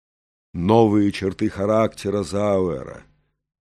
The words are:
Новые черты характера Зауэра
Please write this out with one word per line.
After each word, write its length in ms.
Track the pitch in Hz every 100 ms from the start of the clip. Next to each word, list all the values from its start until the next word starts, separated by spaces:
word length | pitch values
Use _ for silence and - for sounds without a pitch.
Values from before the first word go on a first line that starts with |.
| _ _ _ _ _
Новые 600 | 87 90 113 110 104 101
черты 360 | - 95 92 107
характера 760 | 98 101 110 107 - 101 101
Зауэра 800 | 90 101 104 95 90 69 60 58 - _ _ _ _ _ _